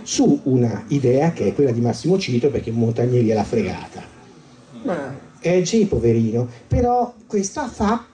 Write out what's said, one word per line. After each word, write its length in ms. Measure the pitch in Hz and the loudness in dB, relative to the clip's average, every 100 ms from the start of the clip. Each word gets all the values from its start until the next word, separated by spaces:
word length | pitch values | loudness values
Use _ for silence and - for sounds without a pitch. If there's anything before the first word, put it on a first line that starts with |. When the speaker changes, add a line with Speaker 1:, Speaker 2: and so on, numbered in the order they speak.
Speaker 1:
su 360 | - - 254 285 | -6 0 2 2
una 420 | 147 127 120 104 - | 2 2 2 -2 -2
idea 460 | 143 120 127 160 | 0 2 2 2
che 140 | 165 101 | 0 -2
è 40 | |
quella 180 | 95 139 | 0 0
di 120 | 117 | 2
Massimo 360 | 117 110 151 190 | -2 -2 0 0
Cito, 300 | 190 123 139 | 0 0 0
perché 220 | 120 - | 0 -4
Montagnier 520 | 113 113 117 123 123 | 0 0 0 2 2
gliel'ha 220 | 110 110 | 2 2
fregata. 580 | 104 117 92 85 82 - - - - - - - - 233 | 0 -2 -2 -6 -12 -16 -18 -20 -20 -20 -20 -20 -20 -10
Speaker 2:
Ma 300 | 233 170 139 135 - - 165 | -6 -6 -6 -12 -18 -6 0
Speaker 1:
Eh 200 | 185 175 | 2 2
sì, 180 | 226 | 2
poverino, 640 | 208 123 113 113 113 113 123 - - | 2 2 2 2 2 0 -4 -6 -4
però 460 | - 240 247 247 - - | 0 2 2 0 -6 -6
questa 420 | 214 196 - 285 | -4 -4 -6 -8
fa 340 | - 208 240 - | -2 -2 -2 -4